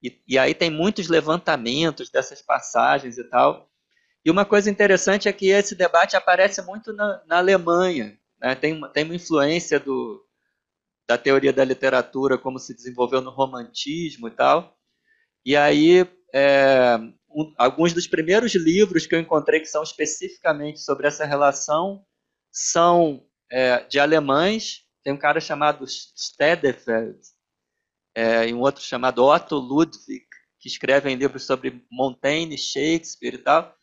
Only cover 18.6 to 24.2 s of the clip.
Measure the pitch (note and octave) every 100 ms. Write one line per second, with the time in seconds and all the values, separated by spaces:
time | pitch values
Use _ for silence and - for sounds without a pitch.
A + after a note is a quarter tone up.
18.6 | D#3+ F3+ G#3 F3 D#3 E3+ E3 D#3+ D3+ D#3
19.6 | D#3 D3+ D#3 - D3+ - F#3+ - E3+ D3+
20.6 | D3 D3+ - C#3 C#3+ D3 D3+ C#3+ C#3+ C#3
21.6 | - D3+ F#3 G3 _ _ _ _ _ -
22.6 | - F3 E3+ F3 E3 C3+ _ _ _ B2
23.6 | B2+ B2 - C#3 C#3+ D#3